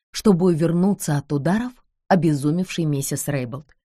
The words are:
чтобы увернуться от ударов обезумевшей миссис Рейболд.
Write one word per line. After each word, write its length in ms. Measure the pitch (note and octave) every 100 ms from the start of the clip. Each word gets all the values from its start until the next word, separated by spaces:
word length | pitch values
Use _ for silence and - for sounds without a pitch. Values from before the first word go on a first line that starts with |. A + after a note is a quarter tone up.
| _
чтобы 360 | - A3 F3 F#3
увернуться 680 | D#3+ E3 E3+ F#3 F#3+ - D3
от 160 | -
ударов 400 | D3 C3+ G#3 B3 - _ _ -
обезумевшей 720 | F#3+ D#3+ D3 D3 E3+ F#3 -
миссис 460 | D#3+ C#3+ C#3 C#3+ -
Рейболд. 360 | C#3+ B2+ B2+ - _